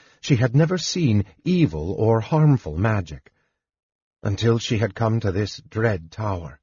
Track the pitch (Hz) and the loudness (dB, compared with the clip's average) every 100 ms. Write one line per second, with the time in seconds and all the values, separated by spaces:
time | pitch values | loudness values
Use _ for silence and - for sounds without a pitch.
0 | _ _ - 120 123 131 165 185 - 185 | _ _ 0 2 2 2 2 0 -4 -2
1 | 143 104 98 _ - 180 127 78 80 107 | 2 2 0 _ -2 2 2 0 -6 -2
2 | 110 113 110 156 156 131 - 76 110 107 | 2 2 0 2 4 4 0 -2 -2 -2
3 | 80 71 - _ _ _ _ _ _ _ | -4 -12 -18 _ _ _ _ _ _ _
4 | _ _ - 98 113 117 - 110 107 - | _ _ -4 0 2 2 0 -2 -2 -2
5 | 113 110 104 90 104 - - 110 113 92 | 0 0 0 -2 -4 -8 -10 -2 -2 -2
6 | 82 - 107 92 78 67 | -8 -8 -6 -6 -8 -16